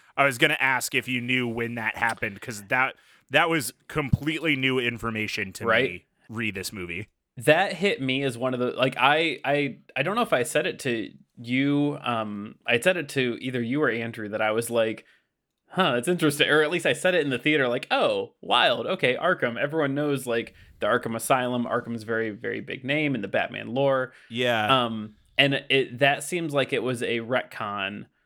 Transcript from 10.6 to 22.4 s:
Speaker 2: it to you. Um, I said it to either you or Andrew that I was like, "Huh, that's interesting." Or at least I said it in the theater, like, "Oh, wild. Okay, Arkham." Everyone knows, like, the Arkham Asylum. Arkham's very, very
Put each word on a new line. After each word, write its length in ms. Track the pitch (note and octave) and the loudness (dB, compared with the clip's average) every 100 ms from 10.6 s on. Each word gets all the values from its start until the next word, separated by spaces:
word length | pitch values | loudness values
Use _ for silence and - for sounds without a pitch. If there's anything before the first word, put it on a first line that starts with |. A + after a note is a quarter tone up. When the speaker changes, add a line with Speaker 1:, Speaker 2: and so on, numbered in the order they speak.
| E3+ | -2
Speaker 2:
it 120 | - | -4
to 300 | C3+ A#2 G2+ - _ - | -2 -2 -4 -12 _ -16
you. 540 | A#2+ B2+ C#3 C#3+ D3 D3 | -2 0 2 2 2 -2
Um, 540 | - A#2 G#2+ G#2 G#2+ - - | -2 -2 -2 -6 -10 -12 0
I 120 | A#2+ | 2
said 180 | F3+ F3+ | 2 0
it 100 | C#3+ | -2
to 280 | C3+ B2+ A#2 | -2 0 -2
either 220 | B2 B2+ | -4 -4
you 200 | A#2 C#3 | -2 0
or 60 | D3 | 0
Andrew 380 | A#2 A#2 A2+ G#2+ | 0 -4 -8 -8
that 140 | G#2 | -2
I 80 | A2 | 0
was 180 | A2 A#2 | 0 0
like, 380 | A#2 A2+ G#2+ - _ _ _ _ _ _ | 2 2 0 -12 _ _ _ _ _ _
"Huh, 240 | - F#3 | 0 2
that's 160 | B2 D#3 | 2 0
interesting." 420 | F3+ D#3+ C#3+ D3+ | 2 2 4 4
Or 100 | D3+ | 4
at 100 | D3+ | 4
least 140 | F3 | 2
I 80 | D#3 | 0
said 220 | - F#3 | 2 2
it 80 | F3+ | 2
in 80 | C#3+ | 0
the 80 | B2 | 0
theater, 280 | D#3 D3+ B2+ | 2 2 2
like, 200 | B2 - | 0 0
"Oh, 440 | C4+ E3+ G2+ G2 _ | 2 2 0 -4 _
wild. 440 | E3+ A#3 F3 A#2+ - | 0 4 4 2 -2
Okay, 300 | F#3 C3 B2+ | 0 2 2
Arkham." 420 | E3+ F#3 B2 A#2 | 0 0 -2 -2
Everyone 360 | C#3+ D#3+ C#3+ | -2 0 0
knows, 320 | C#3 D3 C#3 A#2 | 0 0 -2 0
like, 260 | A#2 A2 - - - | -2 -2 -12 -20 -4
the 60 | G#2 | 2
Arkham 300 | A#2+ A#2 A2+ | 2 0 -6
Asylum. 480 | - C3 B2 B2 | 2 2 2 0
Arkham's 380 | A#2+ A#2 A#2 A#2 | 0 -2 -2 -8
very, 260 | G#2+ A2+ A2+ | -4 -2 -2
very 320 | G#2 | -4